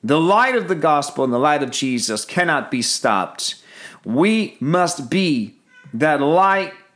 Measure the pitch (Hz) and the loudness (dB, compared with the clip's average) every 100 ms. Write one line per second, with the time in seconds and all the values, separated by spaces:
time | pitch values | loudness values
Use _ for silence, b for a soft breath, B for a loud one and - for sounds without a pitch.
0 | 110 151 165 208 254 247 180 180 160 147 | 2 2 4 2 2 0 -2 -2 2 0
1 | 139 - 131 120 147 147 131 - 135 123 | -2 -4 -2 2 2 2 -2 -4 -4 -2
2 | 110 107 - - 175 147 113 127 113 - | -4 -6 -4 -2 0 0 -2 -4 -2 -2
3 | 123 101 87 - - - B B B B | 0 0 -2 -6 -8 -8 B B B B
4 | - 120 190 220 208 - 131 175 175 170 | -4 2 2 2 -2 -4 -2 2 0 -2
5 | 123 185 185 135 101 _ _ _ - 113 | -4 0 0 0 -4 _ _ _ -12 -2
6 | 151 147 139 170 196 196 175 - _ | 0 2 2 4 4 2 -2 -12 _